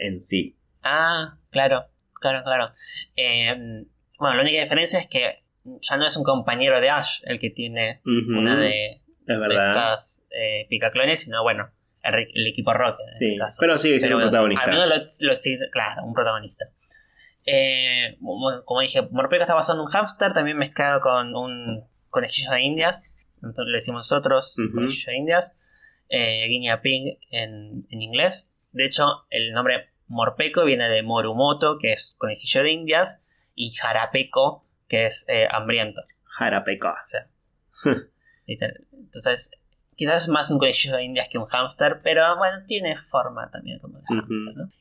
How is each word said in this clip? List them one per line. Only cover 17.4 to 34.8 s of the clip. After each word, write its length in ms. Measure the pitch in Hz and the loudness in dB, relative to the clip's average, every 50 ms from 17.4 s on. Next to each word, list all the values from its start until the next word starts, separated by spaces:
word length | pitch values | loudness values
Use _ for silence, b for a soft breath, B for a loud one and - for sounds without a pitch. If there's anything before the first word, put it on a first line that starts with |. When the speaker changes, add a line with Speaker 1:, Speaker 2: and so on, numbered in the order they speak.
| _ | _
Speaker 2:
Eh, 720 | - 139 135 135 135 131 131 127 127 123 123 123 113 - - | 0 2 4 4 2 2 2 0 0 0 0 0 -2 -4 -8
como, 440 | - 113 - 104 131 131 131 123 - | -10 -10 -6 -2 -2 -2 -2 -4 -4
como 160 | - 123 127 | -2 0 0
dije, 220 | 139 139 - 135 - - | 0 2 2 0 0 0
Morpeko 320 | - 127 131 135 180 175 175 | 0 -2 0 2 2 2 2
está 120 | 170 170 | 4 2
basado 240 | 160 - - 165 156 | 2 2 2 0 -2
en 40 | 151 | -2
un 40 | |
hámster, 460 | 151 - 196 214 208 - - 202 190 190 | 0 0 0 0 0 -2 0 0 0 2
también 240 | 165 147 147 151 | 0 0 0 0
mezclado 440 | 147 139 143 - - 143 143 143 135 | -2 -4 -2 -2 0 2 2 2 2
con 340 | 127 127 127 123 120 120 120 | 2 2 2 2 0 -2 -4
un 500 | 120 127 127 123 120 120 120 113 110 - _ _ _ _ _ | -6 -6 -6 -8 -8 -8 -8 -8 -8 -10 _ _ _ _ _
conejillo 400 | - 127 120 117 - - 139 131 135 | -4 -2 -2 0 -2 -2 -2 0 0
de 100 | 123 131 | 0 0
indias, 520 | 139 151 160 160 175 185 185 - - - _ _ _ _ _ - | 0 0 0 0 0 0 -2 -6 -14 -18 _ _ _ _ _ -16
entonces 240 | 117 113 - 120 117 | -12 -8 -8 -6 -4
le 80 | 120 113 | -4 -2
decimos 200 | 107 - 120 120 120 - | -4 -4 -6 -6 -2 -2
nosotros 460 | - - - 139 135 131 131 - - - | 0 0 2 2 2 2 2 -2 -4 -4
Speaker 1:
Ujú. 160 | 113 110 110 | -4 -2 -2
Speaker 2:
conejillo 380 | 120 120 131 135 135 - 123 123 | -2 -2 -2 -2 -4 -6 -6 -6
de 40 | |
indias, 400 | 131 143 160 170 180 175 - b b b b b b b b b b b _ | -4 0 2 2 2 2 0 b b b b b b b b b b b _
eh, 380 | 127 127 120 113 110 110 113 117 | -2 0 0 0 0 0 0 -2
guinea 320 | 123 123 123 120 113 110 - | -2 -2 0 0 0 0 2
pig 360 | 135 131 131 135 139 - - _ _ | 0 0 0 -2 -4 -8 -10 _ _
en, 560 | - 117 113 110 107 104 104 104 107 - - - | -8 -6 -6 -6 -10 -14 -14 -14 -14 -14 -14 -12
en 120 | 117 113 110 | -10 -10 -8
inglés. 480 | 110 117 135 160 185 185 - - _ _ _ _ _ - | -4 -2 0 0 0 0 -4 -10 _ _ _ _ _ -4
De 120 | 123 131 | -2 -2
hecho, 200 | 135 139 147 147 143 - - - _ | 0 2 2 2 2 2 -2 -6 _
el 220 | - 117 113 113 113 | -4 -4 -2 -2 -2
nombre 380 | 117 123 127 127 127 - - _ _ _ - | 0 0 2 0 0 -2 -8 _ _ _ -8
Morpeko 560 | 120 117 113 110 - - 147 156 147 175 170 | -2 0 0 0 0 0 -2 0 2 2 4
viene 240 | 147 135 120 120 117 | 4 4 2 2 2
de 140 | 113 110 110 | 2 2 0
Morumoto, 760 | 113 117 113 107 110 110 120 135 143 143 147 156 151 - 147 | 0 0 0 0 0 0 2 2 2 2 2 2 0 0 0
que 140 | - 113 107 | 0 -2 -2
es 220 | - - - - _ | -2 -4 -8 -8 _
conejillo 440 | - 110 107 - - - - - 143 | -6 -6 -6 -6 -4 0 2 2 2
de 80 | 156 160 | 2 0
indias, 500 | 165 165 156 156 165 185 180 - - _ _ _ _ _ _ _ | -2 0 0 2 2 2 0 -2 -8 _ _ _ _ _ _ _
y 180 | - 120 113 - | -8 -8 -8 -6
Jarapeko, 920 | - - 117 113 110 113 110 - 135 135 - - 131 135 147 202 - _ _ _ _ | -4 -2 0 0 0 0 0 0 -2 -2 0 2 2 4 4 2 -2 _ _ _ _